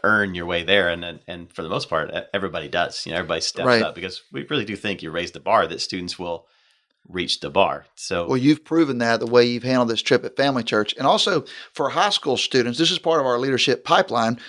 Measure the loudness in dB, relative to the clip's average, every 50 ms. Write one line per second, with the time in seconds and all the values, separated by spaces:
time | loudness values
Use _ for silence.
0 | 2 2 4 4 2 0 -2 -4 -4 -2 -2 -2 0 2 2 4 4 2 0 -4
1 | -6 -10 -12 -12 -14 -14 -14 -14 -14 -14 _ -10 -8 -6 -6 -6 -4 -2 -2 -2
2 | -2 -2 -6 -8 -6 -6 -6 -4 -4 -4 -6 -8 -8 -4 -2 -2 -2 -2 -4 -8
3 | -8 -6 -6 -4 -4 -2 -4 -4 -4 -4 -4 -2 2 2 4 4 2 0 -4 -8
4 | -10 -10 -10 -14 -16 _ -12 -12 -8 -6 -4 -4 -4 -6 -8 -6 -6 -6 -6 -6
5 | -8 -8 -6 -6 -6 -6 -8 -8 0 2 4 4 4 2 -2 -6 -8 -6 -6 -8
6 | -8 -8 -10 -8 -8 -8 -8 -8 -10 _ _ _ _ _ _ _ _ _ _ _
7 | _ -8 -6 -4 -4 -4 -4 -6 -6 -2 2 2 2 2 2 -4 -10 _ _ -16
8 | -10 -6 -4 -4 -2 -2 -2 2 4 4 2 2 0 0 2 2 2 2 0 0
9 | 0 0 0 0 0 4 6 6 6 6 2 -2 -2 0 2 2 2 2 0 -2
10 | 2 2 2 2 2 0 -2 0 0 2 0 0 -2 0 0 0 0 0 -2 0
11 | 2 2 4 4 2 2 0 0 -2 -4 -10 -18 -20 -10 _ -4 -4 -2 0 2
12 | 2 2 0 0 0 0 0 0 0 2 2 2 2 2 0 0 0 0 0 0
13 | 0 0 2 2 2 2 0 0 0 0 0 2 2 2 0 0 2 4 4 4
14 | 4 2 0 0 2 0 0 -2 -8